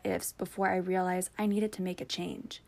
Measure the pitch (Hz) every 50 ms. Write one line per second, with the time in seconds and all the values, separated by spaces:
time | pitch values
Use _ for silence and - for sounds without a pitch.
0 | - 202 185 180 - - - - 185 180 - - 196 190 185 185 180 185 185 185
1 | 185 180 180 185 185 - - - 214 208 202 208 214 214 - - 185 185 175 -
2 | - - - - 175 175 - - - - - - -